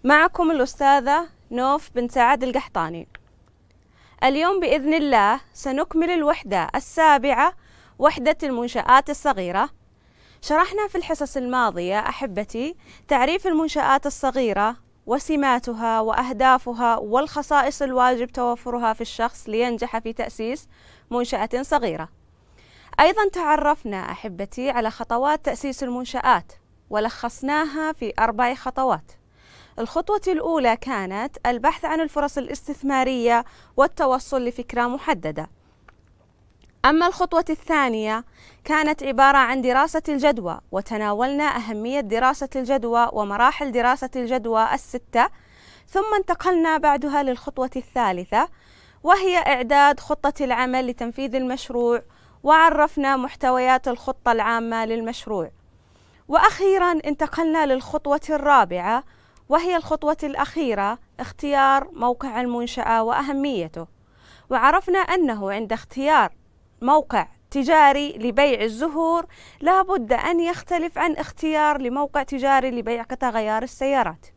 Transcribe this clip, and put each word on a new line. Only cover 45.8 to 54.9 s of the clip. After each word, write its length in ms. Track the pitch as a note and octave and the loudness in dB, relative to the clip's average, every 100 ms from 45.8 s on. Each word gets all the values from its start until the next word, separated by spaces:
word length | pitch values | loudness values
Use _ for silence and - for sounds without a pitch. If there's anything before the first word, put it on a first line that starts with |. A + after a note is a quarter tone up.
| _ | _
ثم 260 | F#4+ G#4+ G#4 | -2 0 0
انتقلنا 600 | F#4+ E4+ F#4 F4 E4 D#4+ | 0 -2 2 2 2 2
بعدها 460 | D4+ C#4+ D4 C#4+ | 2 2 0 0
للخطوة 480 | C4+ B3 - C4 B3+ B3+ | 0 -4 -8 -6 -6 -6
الثالثة 760 | - B3+ G#3+ F3+ F3+ G#3+ E4 - _ - - _ | -6 -2 0 -2 -2 0 0 -6 _ -20 -20 _
وهي 340 | D4+ G4 F#4+ F4+ | 2 4 4 2
إعداد 600 | - C4 A#3+ C#4+ C#4+ C#4+ | 2 0 4 6 6 4
خطة 440 | - D4 C#4 - | -4 -2 -2 -2
العمل 440 | C4+ A#3+ B3+ B3+ B3+ | -2 0 0 -2 -2
لتنفيذ 480 | A#3+ A#3+ A#3+ C4+ C4 | -6 -8 -6 -4 -4
المشروع، 680 | B3+ B3+ - A#3+ A#3+ A#3+ - _ - - | -4 -6 -6 -2 0 0 -4 _ -20 -4
وعرفنا 760 | C#4 D#4 E4 D4+ D4+ - C#4 C4+ | 4 6 6 4 2 2 0 0
محتويات 720 | B3+ - C4 B3+ B3+ B3+ C4 | -2 -2 0 2 2 2 0
الخطة 440 | A#3+ - - A#3+ | -6 -8 -2 0
العامة 540 | A3+ G#3 A#3 A#3 A3+ | 2 0 -2 -2 -4
للمشروع. 680 | A3 | -4